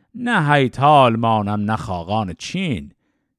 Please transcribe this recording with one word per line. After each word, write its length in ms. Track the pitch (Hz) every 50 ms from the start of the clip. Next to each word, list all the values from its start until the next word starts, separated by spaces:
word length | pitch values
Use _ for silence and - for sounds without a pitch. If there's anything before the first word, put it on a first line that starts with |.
| _ _ -
نه 380 | 240 247 240 233 190 151 143
هیتال 640 | 147 143 135 117 - - 135 147 151 139 131 120 113
مانم، 540 | 117 117 113 110 107 101 101 104 104 104 104
نه 60 | 110
خاقان 580 | 104 - 113 92 87 82 90 104 110 107 90 82 -
چین، 540 | - - - 180 190 165 117 78 71 - - _ _ _ _ _ _ _ _